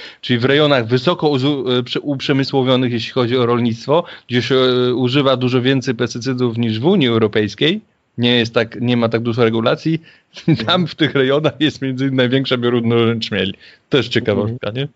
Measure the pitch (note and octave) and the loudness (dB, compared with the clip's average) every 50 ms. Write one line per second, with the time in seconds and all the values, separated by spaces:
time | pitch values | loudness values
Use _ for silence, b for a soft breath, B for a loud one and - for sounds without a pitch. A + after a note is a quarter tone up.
0 | B B B B B - B2 A#2 A#2 C3 C#3 D3 D3+ D3 C#3+ B2+ A2+ A2 B2+ B2+ | B B B B B -2 0 0 2 2 2 4 4 4 2 2 2 0 0 0
1 | B2+ F3+ F3+ F3 E3+ D3+ D3 C3 B2+ C#3+ D3 C#3 - B2 B2 B2 B2+ B2 - C#3+ | 2 0 0 0 0 0 0 2 0 0 0 -2 -2 0 0 -2 -2 -2 -6 -6
2 | - D3 C#3+ C3 - - C#3+ C3+ C3+ - - C3+ B2+ B2+ B2+ B2 C3 A#2+ A#2+ A2+ | -4 -4 -6 -4 -2 -2 0 0 0 0 0 0 2 2 2 2 2 0 -2 -4
3 | A#2 - - C3 B2 A2+ B2 C3 A#2+ A#2 A#2+ A#2+ A#2+ A#2+ A2+ A#2 - C3+ C#3+ E3+ | -6 -4 -2 -2 -2 0 0 0 0 2 2 2 0 0 -2 -4 -2 0 0 0
4 | F3 B B B B - A#2+ B2 A#2 - C3 C3 C3 B2+ B2 B2 B2 B2 B2 B2 | 0 B B B B -4 -2 -2 0 2 2 2 2 2 2 2 0 0 0 0
5 | B2+ B2 B2+ D3 C3+ C3+ C3 B2 B2+ B2 B2+ B2+ A#2+ C3+ C#3 C3+ B2 C3+ A#2+ A2+ | 0 0 0 2 2 2 2 0 0 0 0 0 2 2 0 0 -2 -4 -4 -4
6 | B2 A#2 - B2+ A2+ C3+ C3 B2 B2 B2 A2+ A#2 A#2+ A2+ A2 A2 B2 E3+ G3+ G3 | -4 -6 -6 -6 -6 -6 -4 -2 -2 -2 -2 -2 -2 -2 -2 0 0 2 2 2
7 | C#3 A#2+ A#2 A2+ A2 G#2 - A2+ G#2 G#2 G2+ - C3+ D3+ F#3+ G#3+ - _ _ _ | 2 2 2 2 2 2 0 0 -2 -2 -2 -2 -2 0 -2 -2 -6 _ _ _
8 | _ _ - - A#2+ A#2+ B2 A#2+ A2+ A2+ A#2 A#2+ A2+ A2+ - - A#2+ B2 B2 A#2+ | _ _ -6 -2 0 2 2 2 2 0 0 -2 -2 -2 -2 -4 0 0 0 2
9 | A#2 A2+ A2+ A2+ A#2 A#2+ A2+ B2 A#2+ A2+ A2+ A2+ A2+ B2 D3 D3+ - D#3+ D#3+ D#3+ | 0 0 0 -2 -2 -2 0 2 2 2 2 2 0 0 0 0 -2 -4 -4 -4
10 | B B B B B B B B B - D#3+ - A3+ E3 E3+ F#3 F3 D3+ - - | B B B B B B B B B 0 0 2 2 0 0 0 0 -2 -2 -2
11 | D#3+ B2+ - C#3 C3 C3 C3+ D3+ D#3 D3 - B2+ D3+ D3 B2+ - C3+ C3+ C3 B2+ | -2 0 2 0 2 2 2 2 0 0 -2 0 -2 -2 -2 -2 -6 -6 -4 -2
12 | C3+ C#3 C3 C3 B2+ A#2+ B2+ C3+ C3+ - C3 B2 A#2+ A#2+ B2 A#2+ A#2 A2+ A#2 A#2 | -2 0 2 2 2 2 2 0 0 0 -2 0 0 2 2 2 2 2 2 4
13 | A#2 A2+ A#2 A2 A2 - G#2+ G2 F#2+ G2 G2+ B B B B B B - - C#3 | 4 2 0 -2 -4 -4 -2 -2 -2 -2 -4 B B B B B B 0 0 0
14 | A2+ A#2 - A#2+ A#2+ A2 G2+ G2 G#2 A2 A#2 B2+ - G#2 G#2+ B2+ C#3+ D3 _ | 0 2 -2 -2 0 0 0 0 0 -2 -4 -6 -8 -8 -6 -6 -8 -8 _